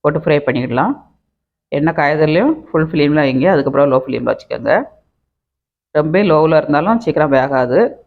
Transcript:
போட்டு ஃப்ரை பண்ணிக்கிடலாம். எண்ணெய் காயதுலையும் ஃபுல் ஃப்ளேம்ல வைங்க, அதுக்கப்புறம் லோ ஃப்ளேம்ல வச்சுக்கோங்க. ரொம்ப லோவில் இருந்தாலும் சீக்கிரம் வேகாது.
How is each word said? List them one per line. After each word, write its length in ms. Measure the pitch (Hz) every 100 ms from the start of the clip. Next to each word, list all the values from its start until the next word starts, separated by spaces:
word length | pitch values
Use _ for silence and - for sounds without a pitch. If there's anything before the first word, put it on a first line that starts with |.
போட்டு 160 | 147 156
ஃப்ரை 140 | 160 147 147
பண்ணிக்கிடலாம். 480 | 120 123 120 190 294 - _ _ _ _ _ _ 143
எண்ணெய் 200 | 156 165
காயதுலையும் 540 | 147 151 156 160 269 320 -
ஃபுல் 200 | 165 156
ஃப்ளேம்ல 300 | 151 143 151 139
வைங்க, 200 | 127 165
அதுக்கப்புறம் 360 | 170 139 139 143
லோ 60 | 131
ஃப்ளேம்ல 280 | 131 120 120
வச்சுக்கோங்க. 400 | - - 117 113 175 285 _ _ _ _ _ _ _ _ _ _ 151
ரொம்ப 260 | 156 180 208
லோவில் 260 | 156 160 156
இருந்தாலும் 420 | 147 147 180 226 165
சீக்கிரம் 280 | 156 151 135
வேகாது. 440 | 135 135 123 143 226 -